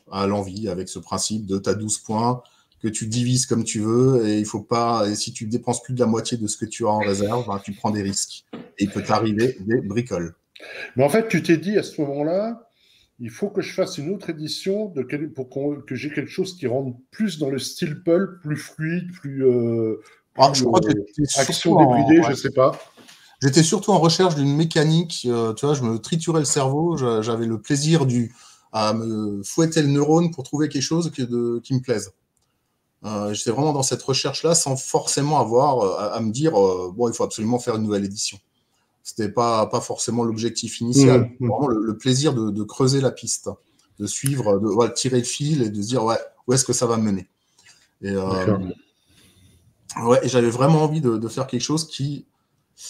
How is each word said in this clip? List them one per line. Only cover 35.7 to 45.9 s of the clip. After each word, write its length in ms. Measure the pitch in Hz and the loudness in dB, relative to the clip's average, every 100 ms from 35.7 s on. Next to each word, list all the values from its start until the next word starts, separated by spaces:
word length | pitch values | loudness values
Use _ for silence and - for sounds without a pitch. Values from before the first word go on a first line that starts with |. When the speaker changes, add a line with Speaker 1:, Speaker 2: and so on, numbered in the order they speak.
| 127 | 2
Speaker 1:
euh, 180 | 98 85 | 0 0
à, 180 | 101 110 | -4 -4
à 40 | |
me 100 | 113 | -4
dire, 280 | 113 156 104 | 0 2 4
euh, « 320 | 98 90 90 98 | 4 2 -4 -2
Bon, 140 | 120 | -2
il 40 | |
faut 100 | 117 | 0
absolument 360 | 104 - 110 120 | -4 -2 -2 -2
faire 160 | 120 110 | -2 -2
une 80 | |
nouvelle 220 | 107 101 101 | 0 -2 -2
édition. » 340 | 101 - 101 _ _ _ _ _ _ | -4 -8 -8 _ _ _ _ _ _
C'était 260 | - - 104 | -18 -6 -4
pas, 380 | 101 120 113 104 | 0 2 2 0
pas 140 | 120 | -2
forcément 420 | 110 - - 117 | -4 -6 -4 -2
l'objectif 560 | 117 110 117 113 113 - | -2 -2 -4 -4 -8 -6
initial. 420 | 120 123 135 127 | 2 6 8 8
Speaker 2:
Mmh, 240 | 117 - 123 | 4 -2 -2
mmh. 20 | |
Speaker 1:
Vraiment 180 | - 143 | 0 0
le, 180 | 110 110 | 0 -2
le 120 | 107 | -2
plaisir 360 | 131 127 151 | 0 2 2
de, 160 | 127 110 | 2 -2
de 140 | 101 | -2
creuser 380 | 104 - 131 139 | -6 0 2 4
la 100 | 131 | 0
piste, 400 | - 110 - - 98 _ _ _ _ | -2 -6 -6 -6 -12 _ _ _ _
de 80 | 101 | -8
suivre, 520 | - 135 139 104 98 | -4 -2 0 2 2
de, 80 | 107 | 2
voilà, 240 | 101 113 | 2 2
tirer 280 | 113 131 123 | 2 0 0
le 40 | |
fil 380 | 120 - 143 156 | 0 -4 -2 0
et 80 | 110 | 0
de 120 | 104 | -2
se 60 | |
dire, « 160 | 101 | -2